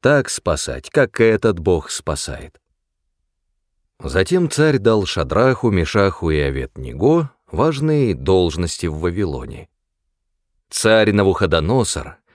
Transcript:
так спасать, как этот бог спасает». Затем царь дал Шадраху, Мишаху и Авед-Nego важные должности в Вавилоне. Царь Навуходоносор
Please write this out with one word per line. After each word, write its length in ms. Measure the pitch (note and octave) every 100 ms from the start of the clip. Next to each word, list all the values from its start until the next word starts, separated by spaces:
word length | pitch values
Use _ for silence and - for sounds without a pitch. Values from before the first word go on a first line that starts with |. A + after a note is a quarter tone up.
так 280 | C3 C#3+ -
спасать, 600 | - F2+ D2+ - C2 -
как 280 | D3 C3+ -
этот 400 | A2+ G#2+ A2+ F2
бог 320 | D#2+ E2+ -
спасает». 680 | - - D2+ - - C#2+ _ _ _ _ _ _ _ _ _ _ _ _ _ _ _
Затем 520 | D2+ F#2+ F#2+ F3+ E3
царь 260 | - D#3 C#3
дал 300 | A2 A2 F#2
Шадраху, 640 | F#2 C2+ G#2 B2+ B2 A#2
Мишаху 580 | F#2 D#2 G#2+ G2 - E2
и 80 | D2+
Авед-Nego 960 | C#2 C2 B1+ - B1+ C2 A#2+ E3 C#3+ _ -
важные 640 | - D#3 C#3 D#3 D3 A#2+
должности 720 | C2+ C#2 F#2+ E2+ D#2 F2 - E2+
в 100 | D2+
Вавилоне. 720 | F2 F2+ F#2 C2 C2 C2 - _ _ _ _ _ _ _ _ _ _
Царь 440 | - A2+ A2+ G#2+
Навуходоносор 1040 | G#2 G2 F2+ F2+ E2 D#2 B2+ G#2+ - C#2+ - _